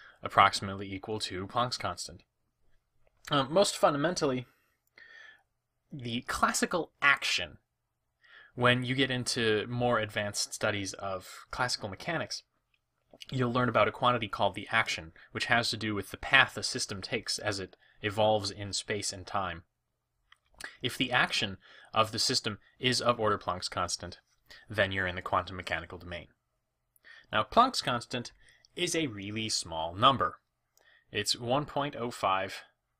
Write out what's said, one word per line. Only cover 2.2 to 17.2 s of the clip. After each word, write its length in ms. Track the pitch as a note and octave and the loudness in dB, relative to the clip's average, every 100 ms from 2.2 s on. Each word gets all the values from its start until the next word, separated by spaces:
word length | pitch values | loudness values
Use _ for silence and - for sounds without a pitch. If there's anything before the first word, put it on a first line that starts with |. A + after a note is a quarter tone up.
| _ _ _ _ _ _ _ _ _ _ - | _ _ _ _ _ _ _ _ _ _ -2
Um, 220 | D3 C3 | 0 2
most 240 | F3 G3+ - | 4 4 4
fundamentally, 720 | F#3+ C#3+ D#3 F3+ D3 B2+ B2 _ _ _ _ - - - - - _ _ _ _ _ | 4 4 0 0 0 0 -6 _ _ _ _ -20 -20 -20 -20 -20 _ _ _ _ _
the 300 | D3 A#2+ A#2 | -10 -6 -6
classical 720 | - - A3 - A#3 F3 D#3 _ | -4 0 0 2 0 0 -4 _
action, 560 | C#3+ C3+ - - E2+ - _ _ _ _ _ _ _ - - | 4 4 2 -2 -4 -10 _ _ _ _ _ _ _ -20 -16
when 300 | - B2 B2 | 2 4 4
you 100 | B2 | 2
get 160 | C3 C3 | 2 2
into 560 | B2+ A#2+ - A2+ G#2+ A#2+ | 2 -2 2 4 4 2
more 320 | B2 A#2+ A#2 | 0 2 2
advanced 540 | G#2+ A2 G#2 - - | 0 -2 -4 -4 -6
studies 400 | - A2+ G#2 F#2+ | -2 -2 0 -4
of 540 | - G2 F#2+ - - - | -6 -6 -6 -8 -18 -12
classical 380 | - B2 - G#2+ | -4 -2 -2 -6
mechanics, 540 | F#2+ - E3 A2+ - - _ _ _ _ _ _ - - | -10 -6 -6 -6 -10 -14 _ _ _ _ _ _ -20 -8
you'll 220 | C3 B2 | -2 0
learn 180 | B2 B2 | 2 2
about 180 | A2+ G#2+ | 4 2
a 40 | |
quantity 360 | - B2 B2 G#2+ | 4 2 2 -2
called 260 | - G2+ | 0 0
the 140 | G2 G2 | 0 -2
action, 420 | A2+ A2 - D#2+ - - | 0 0 -4 -8 -18 -12
which 160 | A2 - | -6 2
has 240 | A#2+ A2+ | 2 2
to 80 | A2 | -2
do 160 | A2 | -2
with 160 | G2+ - | -2 -4
the 80 | - | -10
path 400 | - C3+ B2 - | 4 6 6 2
a 40 | |
system 380 | - B2+ - G2 | -4 -4 -4 -6
takes 380 | - A#2 | -6 -6